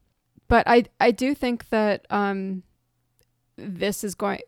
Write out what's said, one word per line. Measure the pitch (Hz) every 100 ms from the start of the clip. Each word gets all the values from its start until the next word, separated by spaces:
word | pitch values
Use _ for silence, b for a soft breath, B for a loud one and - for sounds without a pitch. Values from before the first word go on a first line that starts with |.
| _ _ _ _ -
But | 233 -
I, | 233 226 -
I | 226
do | 226 254 285
think | 247 240 -
that, | 220 214 202 -
um, | 208 202 196 190 190 - _ _ _ _ _ _ _ _ -
this | 202 175 196 196
is | 208 180
going, | 202 202